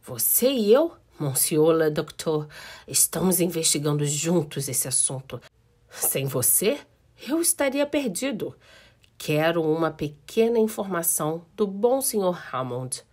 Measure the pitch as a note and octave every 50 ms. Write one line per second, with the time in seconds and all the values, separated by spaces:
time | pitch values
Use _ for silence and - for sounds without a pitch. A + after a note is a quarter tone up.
0 | _ - C3 A2+ - - - - A3+ C4 C#4+ B3+ G#3+ G3+ A3 C4+ D#4+ E4 - -
1 | _ _ _ - D#3 C#3+ B2+ - - - E3 D3+ D#3 E3 E3 D#3+ D#3+ D#3 D3+ D#3+
2 | D3+ - - - - E3+ D#3 D3+ D3+ D3+ - - - - - - - - C3+ -
3 | - - - E3 E3+ F#3 F3+ E3 E3 F3+ E3 D#3+ D#3+ - - D3+ D3 D#3 D3 D3
4 | D3 D3 D3 C#3+ D3+ E3 F3+ F3 D3+ D3+ - C#3+ C3+ - C3+ - - C3+ B2 -
5 | - - C#3 C3 - - - A#2 - - _ _ _ _ _ _ _ _ - -
6 | - - - D3+ C3+ C3+ C3+ F3 E3 - - - F#3 G#3 C#4+ C#4+ - _ _ _
7 | _ _ _ _ - A3+ C#4+ E4 E4+ - - - C#4+ C#4 C4 C#4 C#4+ C#4+ - D4+
8 | C#4 A#3+ F3 - B3+ C4+ B3+ F3 - - - _ _ - - - - - _ _
9 | _ _ _ _ - - D3+ D3 D#3 E3 E3 E3+ D#3+ D#3 D#3 E3 E3+ D#3+ D#3 -
10 | D#3 D3 D3+ - _ - - A3+ A3+ A3+ A#3+ A3+ A3 A3 A3 - G3+ G3 F#3 E3+
11 | E3+ - - - D#3 D3+ D#3+ E3+ E3+ _ _ - G#3+ G3 G3 G3 G3+ A#3+ B3+ C4+
12 | C4 - - G#3+ F#3+ F#3 F3+ F3 - - - B2+ C3 B2+ B2 B2+ C3 B2+ - -
13 | - _